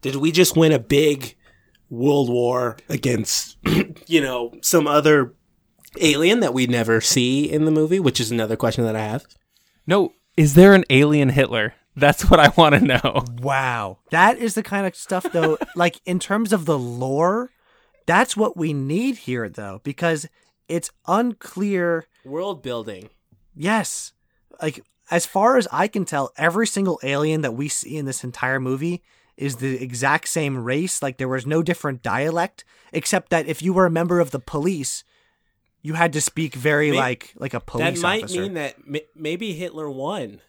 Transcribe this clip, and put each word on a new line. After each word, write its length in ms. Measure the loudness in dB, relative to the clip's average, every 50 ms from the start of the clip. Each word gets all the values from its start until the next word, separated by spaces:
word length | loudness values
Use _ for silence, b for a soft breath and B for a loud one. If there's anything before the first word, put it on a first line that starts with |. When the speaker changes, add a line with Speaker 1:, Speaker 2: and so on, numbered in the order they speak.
Speaker 1:
Did 140 | -6 -6 -4 0
we 140 | -2 0
just 240 | 4 4 4 4 4
win 160 | 4 4 4
a 80 | 4 2
big 560 | 2 2 2 4 4 4 2 0 -6 -14 -16 _ _ _ _ _ _ _ _ _ _ _
world 400 | -8 -2 0 2 2 2 2 2
war 480 | 0 0 0 0 0 0 -2 -4 -6 -8 _ _
against, 720 | -8 -4 -2 -2 -2 -2 -2 -4 -4 -6 -6 -8 -16 _ -4 0 0 0
<clears throat> 260 | 0 -2 -8 -20 -10 0
you 140 | 0 0
know, 320 | 0 0 -4 -4 -6 -8 -10 -6
some 260 | -4 2 2 2 2 4
other 460 | 2 4 4 6 4 4 2 0 -6 _ _ _ _ _ _ _ _ _ _ -20 _ 0
alien 400 | 2 2 2 4 4 2 4 4
that 140 | 2 0 2
we 120 | 0 0 2
never 340 | 2 0 2 2 2 2
see 500 | 2 2 2 2 2 2 2 0 0 0
in 140 | 0 0 2
the 60 | 2
movie, 280 | 2 2 2 2 0 2
which 220 | 2 0 0 0
is 100 | -4 -2
another 240 | -2 -2 -2 -2 -2
question 300 | -2 -2 -2 0 0 -2
that 100 | -2 -2
I 60 | -4
have. 240 | -4 -6 -6 -8 -10 _ _ _ _ _ _ _ _ _ _ _ _
Speaker 2:
No, 280 | 0 2 2 2 0 _ _ _ _ _ 2
is 160 | 2 6 10
there 200 | 10 12 12 10
an 100 | 8 6 _
alien 400 | 4 4 6 6 4 4 2 2
Hitler? 440 | 4 2 2 2 2 -2 -2 -2 -6 _ _ _ _
That's 340 | 2 4 4 4 4 4 6
what 100 | 8 8
I 100 | 8 6 8
wanna 240 | 6 6 6 6 4
know. 460 | 4 4 2 2 0 0 -2 -2 -4 -4 -10 -8
Speaker 3:
Wow. 560 | -6 -4 -2 -2 -2 -2 -4 -4 -6 -8 -10 _ _ _
That 260 | 4 4 6 6 4 2
is 160 | -2 -4 -4
the 100 | -4 -6
kind 220 | -4 -4 -2 -2 -4
of 80 | -6
stuff, 300 | -8 -8 -6 -6 -4 -4 -4 -2
though, 240 | 0 0 0 0 -2 -4 -10
Speaker 2:
<laughs> 80 | -2
Speaker 3:
like, 240 | 0 0 0 0 -4 _
in 140 | -6 -4 -4
terms 340 | -2 -2 -2 -2 0 0 -2
of 120 | -2 0
the 120 | 0 -2 -2
lore, 720 | -2 -6 -6 -6 -6 -4 -2 0 0 0 0 -2 -6 -8 _ _ _ _ _ _ _ _ _ _ _
that's 320 | 2 2 2 2 2 0 -2
what 180 | -2 -2 -2
we 160 | -4 -4 -4
need 460 | -4 -4 -4 -4 -2 -2 -2 -2 -4 -6
here, 320 | -8 -8 -6 -6 -6 -8
though, 320 | -10 -12 -14 -14 -14 -12 _
because 460 | -12 -8 -4 -2 -2 -2 -2 -6 -12 _ _ _ _ _ _ _ _
it's 220 | -6 -6 -6 -8 _ _ _ -2
unclear. 1000 | -2 0 0 -2 -6 _ -16 -16 -8 -6 -4 -2 -2 -2 0 -2 -2 -4 -6 _ _ _ _
Speaker 1:
World 380 | -12 -10 -8 -6 -8 -8 -10 -10
building. 460 | -8 -8 -8 -8 -10 -14 -16 -18 -20 _ _ _ _ _ _ _ _ _
Speaker 3:
Yes. 580 | -6 -4 -2 -2 -2 -2 -4 -8 -10 -12 -14 _ _ _ _ _ _ _ _ -16 _
Like, 240 | -8 -8 -8 -8 -20 _ _ _ _ _
as 140 | -2 -2 -2
far 320 | -2 -2 0 2 4 2 2
as 100 | 0 0 -2
I 140 | -2 -2 -2
can 160 | -2 -6 -6
tell, 260 | -4 -4 -4 -6 -6 _ -2
every 300 | -2 -2 0 0 -2 -2
single 320 | -2 -2 -2 -2 -2 -4 -4
alien 380 | -4 -2 0 0 0 0 -2
that 140 | -2 -4 -4
we 120 | -6 -6 -6
see 300 | -6 -8 -8 -8 -10 -8
in 80 | -8
this 180 | -8 -8 -8 -10
entire 360 | -12 -10 -6 -4 -4 -2 -2
movie 400 | -2 -4 -4 -4 -4 -6 -6 -6 _ _ _ _ _ _ _
is 220 | -8 -8 -8 -8 -6
the 240 | -6 -6 -6 -6
exact 460 | -8 -10 -8 -4 -2 0 0 0 -2 -4
same 340 | -6 -4 -4 -4 -4 -6 -6
race. 380 | -4 -4 -4 -4 -4 -6 -6
Like, 160 | -6 -8 -6 -6
there 100 | -6 -4
was 180 | -4 -4 -4 -2
no 140 | -2 -2 0
different 380 | 0 -4 -4 -4 -8 -8 -6
dialect, 640 | _ -6 -4 -2 -2 -2 -2 -2 -4 -4 _ -16 -20 _ _ _ _ _ -8
except 360 | -6 -4 -2 -4 -4 -2 _
that 160 | -2 -2 -2 -2
if 140 | -6 -4
you 120 | -2 -2 2
were 140 | 4 2 2
a 40 |
member 280 | 2 0 -2 0 2 0
of 100 | 0 0
the 80 | -2 -10
police, 640 | -10 -8 -6 -4 -2 -2 -2 -4 -6 -8 -10 -10 -14 _ _ _ _ _ _ _ _ _ _ _ _ _ _ _
you 140 | _ -8 -2
had 180 | 0 0 0 0
to 80 | -2
speak 340 | -4 -4 _ -4 -6 -6 -6
very 360 | -4 -2 0 2 2 2 2
Speaker 1:
May-, 60 | 2 0
Speaker 3:
like, 360 | 0 -2 -4 -8 -10 -20 _ -12
like 160 | -12 -8 -8
a 60 | -8
police 360 | -10 -8 -6 -4 -4 -2 -2 -2
Speaker 1:
that 0 | -4 -2
might 160 | -2 -4 -6
Speaker 3:
officer. 180 | -6 -8 -6
Speaker 1:
mean 120 | -6 -6 -6
that 220 | -8 -8 -8 -10 _ -16 -10
m-, 140 | -10 -10 -10 _ _
maybe 380 | -10 -8 -8 -6 -6 -6 -8 -8
Hitler 360 | -8 -10 -12 -10 -10 -12 -10
won 520 | -10 -8 -8 -8 -8 -8 -10 -10 -14 -18 _